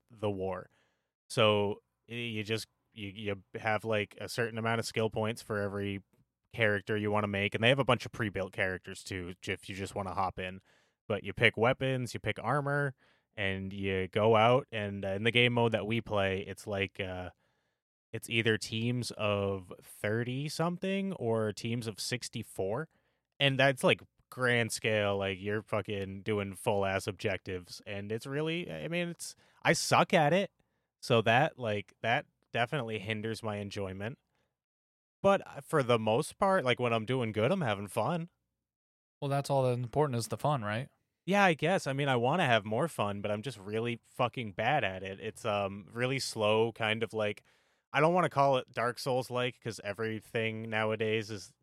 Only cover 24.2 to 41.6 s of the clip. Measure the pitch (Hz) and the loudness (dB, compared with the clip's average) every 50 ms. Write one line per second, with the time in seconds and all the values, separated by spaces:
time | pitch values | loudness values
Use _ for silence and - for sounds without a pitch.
24.2 | _ - - 127 127 123 120 120 117 110 - - - 113 110 107 101 101 101 98 | _ -14 -6 -2 0 2 4 4 2 0 -2 -2 0 0 2 2 2 2 2 0
25.2 | 98 98 98 90 98 104 104 110 104 - - 107 95 - 104 98 98 95 98 98 | 0 -2 -2 -4 -2 -2 -2 -2 -2 -2 -2 -2 -2 -2 -4 -6 -6 -6 -8 -6
26.2 | 92 113 107 101 98 98 95 - - 123 104 101 98 98 95 98 - 110 95 - | -4 -2 0 0 -2 -4 -6 -4 0 0 2 2 2 2 0 0 -2 -4 -6 -4
27.2 | - 107 95 90 - 101 95 90 87 - - - - 107 101 101 101 101 110 113 | -2 -4 -4 -4 -6 -8 -8 -8 -8 -12 -16 -16 -12 -10 -8 -8 -6 -6 -6 -6
28.2 | - 139 135 147 156 160 165 175 175 - 165 - 151 156 170 175 175 175 170 - | -6 -6 -6 -4 -4 -4 -4 -6 -6 -8 -8 -8 -6 -6 -4 -4 -4 -6 -8 -10
29.2 | - - - _ _ _ _ _ - 147 160 - - - 135 120 170 - - 175 | -12 -14 -16 _ _ _ _ _ 2 2 2 2 2 4 4 4 4 6 4 4
30.2 | 147 147 165 190 202 - _ _ _ _ _ _ _ _ _ _ - - 123 113 | 4 4 4 2 0 -2 _ _ _ _ _ _ _ _ _ _ 0 2 4 4
31.2 | 110 117 113 127 143 - - - 123 110 104 104 95 _ - _ - 113 120 147 | 6 6 6 6 4 2 0 -4 -4 -4 -2 -4 -6 _ -10 _ 0 0 0 0
32.2 | 165 _ _ _ _ _ - 117 120 - - 147 117 113 110 101 92 110 110 107 | -2 _ _ _ _ _ -2 0 0 0 -2 -4 -4 -4 -6 -6 -4 -4 -4 -4
33.2 | 104 113 110 - - 110 104 104 104 101 - 107 98 95 95 95 101 117 147 - | -4 -4 -6 -4 -6 -6 -4 -4 -6 -6 -6 -6 -6 -6 -6 -6 -8 -8 -8 -12
34.2 | _ _ _ _ _ _ _ _ _ _ _ _ _ _ _ _ _ _ _ _ | _ _ _ _ _ _ _ _ _ _ _ _ _ _ _ _ _ _ _ _
35.2 | - 196 196 - - - - 139 - - - 151 127 113 123 113 110 113 110 127 | 4 4 4 4 0 -6 -14 -16 -6 0 2 2 4 6 4 4 4 4 2 2
36.2 | 156 - - - 202 196 190 190 127 127 120 - 123 120 113 113 107 113 127 135 | 2 -2 -2 2 2 4 4 4 4 2 2 2 2 0 0 0 0 0 -2 -2
37.2 | 120 110 104 107 107 131 190 196 160 113 104 98 104 98 - 117 107 135 175 165 | -2 -2 0 2 2 2 2 2 0 0 -2 -2 -4 -4 -2 -2 0 0 0 -2
38.2 | 165 170 _ _ _ _ _ _ _ _ _ _ _ _ _ _ _ _ _ - | -4 -8 _ _ _ _ _ _ _ _ _ _ _ _ _ _ _ _ _ -8
39.2 | 147 139 139 139 135 - 143 135 131 127 123 123 123 113 - 139 151 143 120 117 | -4 -2 -2 -2 0 0 2 2 4 2 2 0 -2 -2 0 0 0 0 0 -2
40.2 | 113 - 117 - - 143 151 131 104 104 107 117 139 - _ _ _ _ _ _ | -4 -4 -4 -2 0 0 0 0 -2 -2 -4 -4 -6 -8 _ _ _ _ _ _
41.2 | - 165 190 202 202 185 165 131 | -4 0 4 4 6 4 4 2